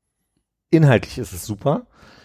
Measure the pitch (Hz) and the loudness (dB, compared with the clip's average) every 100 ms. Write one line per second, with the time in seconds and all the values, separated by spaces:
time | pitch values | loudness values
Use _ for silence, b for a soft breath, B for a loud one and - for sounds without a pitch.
0 | _ _ _ _ _ _ _ 160 147 107 | _ _ _ _ _ _ _ 2 4 2
1 | - - 110 87 - 104 139 208 - b | 0 -12 -14 -12 -12 -6 -4 -4 -6 b
2 | b b | b b